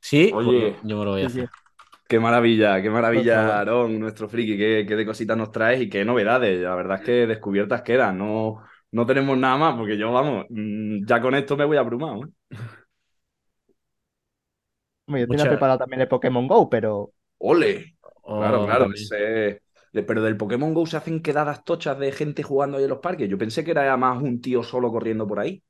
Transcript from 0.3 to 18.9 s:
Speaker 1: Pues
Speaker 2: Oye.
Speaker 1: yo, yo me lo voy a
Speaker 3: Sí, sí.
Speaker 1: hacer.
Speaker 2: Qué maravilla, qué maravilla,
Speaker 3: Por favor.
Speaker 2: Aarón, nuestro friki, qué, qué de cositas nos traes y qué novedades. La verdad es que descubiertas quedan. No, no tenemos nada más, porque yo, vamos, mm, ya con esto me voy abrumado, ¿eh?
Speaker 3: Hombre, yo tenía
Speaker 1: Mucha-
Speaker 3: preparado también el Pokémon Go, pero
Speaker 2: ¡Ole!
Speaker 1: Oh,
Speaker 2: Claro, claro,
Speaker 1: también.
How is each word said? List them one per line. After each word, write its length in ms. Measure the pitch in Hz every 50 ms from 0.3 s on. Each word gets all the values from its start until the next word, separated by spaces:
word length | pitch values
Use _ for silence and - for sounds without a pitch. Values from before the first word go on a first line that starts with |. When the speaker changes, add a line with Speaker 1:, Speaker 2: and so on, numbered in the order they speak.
| 196 107 117
Speaker 1:
Pues 140 | 120 127
Speaker 2:
Oye. 200 | 123 113 107 98 - -
Speaker 1:
yo, 60 | 107
yo 100 | 107 104
me 60 | 104
lo 60 | 101 98
voy 100 | 98 95
a 40 |
Speaker 3:
Sí, 40 | 127
sí. 140 | 120 127 123
Speaker 1:
hacer. 60 | 120 - - _ _ _ _ - _ - _ _ _
Speaker 2:
Qué 120 | 117 113
maravilla, 640 | 113 117 117 120 120 120 117 110 107 104 98 95 95
qué 80 | 110
maravilla, 360 | 107 120 117 113 117 113 113 117 113 110
Speaker 3:
Por 160 | 110 110 104
favor. 40 | 104
Speaker 2:
Aarón, 380 | 101 104 113 123 120 113 110 110
nuestro 280 | 110 110 107 110 110 101
friki, 300 | 113 117 117 107 107 98
qué, 280 | 104 110 110 110 104 98
qué 80 | 107
de 100 | 107 110
cositas 300 | 104 107 - 117 107 113 113
nos 140 | 110 107 110
traes 300 | 113 110 113 127 131 123
y 80 | 101
qué 140 | 98 101 101
novedades. 560 | 110 123 123 101 107 120 127 120 104 92 90 90
La 120 | 90 90
verdad 220 | 90 90 92 98 95
es 40 | -
que 220 | - 123 123 120
descubiertas 560 | 113 110 107 - 104 98 98 104 101 123 120 -
quedan. 360 | - 117 127 120 104 95 92
No, 440 | 101 107 107 113 110 110 110 110 - - - _ _ _ -
no 140 | 113 120
tenemos 320 | 113 131 139 139 139 135 131
nada 180 | 131 131 131 139
más, 180 | 156 165 131
porque 220 | 117 113 104 107 104
yo, 140 | 107 113 123
vamos, 340 | 127 143 151 131 98 - -
mm, 560 | 120 107 107 107 104 107 110 107 107 101 98
ya 140 | 113 123 120 117
con 120 | 127 131
esto 220 | 143 139 139 143
me 80 | 139 147
voy 120 | 147 151 143
abrumado, 460 | 127 117 117 123 156 160 - 147 143
¿eh? 20 | 156 _ _ _ _ - 104 117 113 - - _ _ _ _ _ _ _ _ _ _ _ _ _ _ _ _ _ _ _ _ _ _ _ _ _ _ _ _ _ _ _ _ _ _ _ _ _ _ _ _ _ _ _ _ _
Speaker 3:
Hombre, 140 | - 143 135 120
yo 60 | 123
tenía 180 | 131 143 151
Speaker 1:
Mucha- 20 | 147
Speaker 3:
preparado 300 | 147 - 143 135 131 127
también 220 | 131 127 131 131 131
el 60 | 127
Pokémon 380 | 131 123 - 131 131 123 123 135
Go, 200 | 190 233 170 127
pero 440 | - 113 107 110 107 101 101 - _ _ _ _ _ _
Speaker 2:
¡Ole! 580 | 90 101 151 175 - 104 95 - - - _ _ _ - _ _ _
Speaker 1:
Oh, 140 | - 107
Speaker 2:
Claro, 260 | 107 107 104 123 117 104
claro, 240 | 104 110 127 131
Speaker 1:
también. 60 | 98